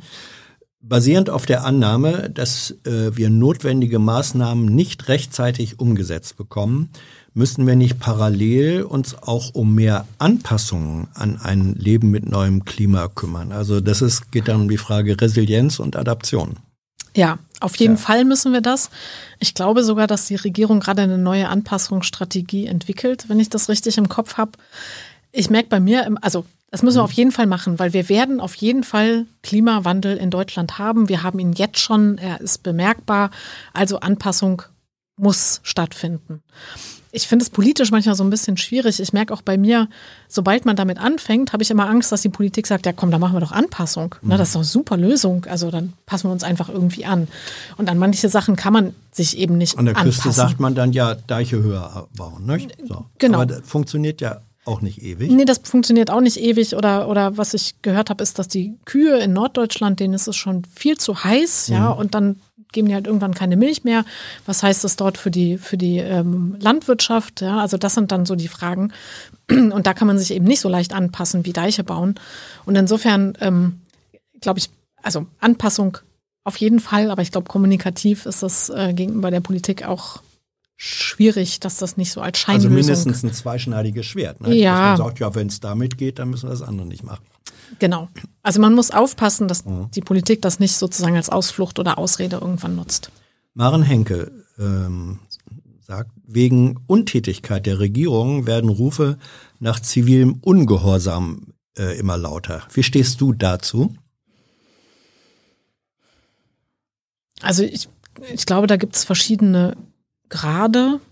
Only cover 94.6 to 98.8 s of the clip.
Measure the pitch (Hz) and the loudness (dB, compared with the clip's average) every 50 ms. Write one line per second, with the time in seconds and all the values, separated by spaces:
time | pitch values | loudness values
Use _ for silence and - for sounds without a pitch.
94.6 | 101 101 95 95 92 90 90 90 87 90 92 95 - _ - - _ - 110 - | -4 -2 -2 -2 -2 -4 -6 -6 -8 -10 -12 -14 -16 _ -20 -20 _ -20 -20 -20
95.6 | - _ _ _ _ - 95 98 117 - - - - 120 110 120 123 127 127 123 | -20 _ _ _ _ -14 -12 -12 -12 -12 -16 -20 -14 -4 2 2 4 6 6 4
96.6 | 123 131 123 - - - 190 226 214 - - 123 - 95 92 - - - 104 98 | 4 4 0 -2 0 2 2 2 2 2 -2 -2 -2 -2 -4 -6 -6 -6 -4 -2
97.6 | 101 107 98 95 104 101 104 127 160 170 120 110 117 131 143 139 123 117 113 117 | -2 -2 0 0 0 0 0 0 0 2 2 0 0 0 0 -2 0 0 0 2
98.6 | 113 113 101 107 | 2 2 2 2